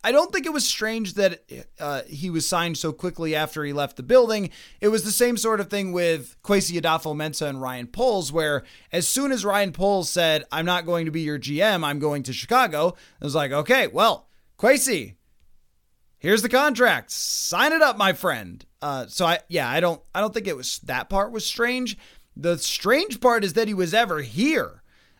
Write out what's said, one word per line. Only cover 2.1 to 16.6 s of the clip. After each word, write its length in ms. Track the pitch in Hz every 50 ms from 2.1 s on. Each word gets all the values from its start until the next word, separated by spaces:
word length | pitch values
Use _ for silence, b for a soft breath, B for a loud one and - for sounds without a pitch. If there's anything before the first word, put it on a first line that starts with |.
| 151 139 175 185
was 180 | 165 160 151 -
signed 300 | 185 170 170 170 160 -
so 160 | - 160 151
quickly 420 | - - 180 170 - 165 160 156
after 300 | 151 156 156 - 160 147
he 80 | 143 143
left 240 | 147 143 139 - -
the 60 | 131
building. 480 | 143 240 254 240 220 220 214 196 - B B B B B B
It 80 | - 208
was 160 | 220 220 -
the 80 | 214
same 240 | 196 - 247 240 240
sort 240 | 202 - 226 220 202
of 100 | 202 202
thing 220 | 202 202 196 190
with 460 | 175 180 175 170 165 156 123 - - - -
Kwesi 360 | - 202 190 185 - 175 170
Adofo-Mensah 680 | 147 165 160 160 - 156 147 151 156 156 151 - 156 143
and 140 | 135 131
Ryan 260 | 131 127 127 123 120 120
Poles, 440 | - 202 247 262 220 190 160 131
where 320 | 143 165 156 151 143 135 B B B B B B
as 140 | - 175 165
soon 280 | - - 254 277 277 262
as 100 | 226 190
Ryan 300 | 202 196 208 202 185 143
Poles 360 | 170 190 202 202 190 170 -
said, 360 | - 180 170 160 156 156 - -
"I'm 160 | - 160 165
not 200 | 175 180 180 165
going 200 | 165 175 170 165
to 60 | 160
be 100 | 151 165
your 160 | 160 151 147 139
G 240 | 107 131 147 151
M, 220 | 196 220 196 175 160
I'm 160 | 143 143 143
going 240 | 143 151 147 143 123
to 80 | 131
Chicago," 640 | 127 - - - 233 254 254 190 156 147 160 180 170 b b b b b
I 40 | -
was 100 | 147 135
like, 160 | 156 147 131
"Okay, 360 | 135 147 151 - 254 262 208 -
well, 420 | - 151 208 226 160 - - _ _ _ _ _ _ -
Kwesi, 580 | - 240 285 269 - 269 226 156 110 98 98 _ _ _ _ _ _ _ - - _ _ _ _ _ _ _ _ _ _ _ _
here's 220 | - 165 208 226
the 60 | 196 240
contract. 640 | - 254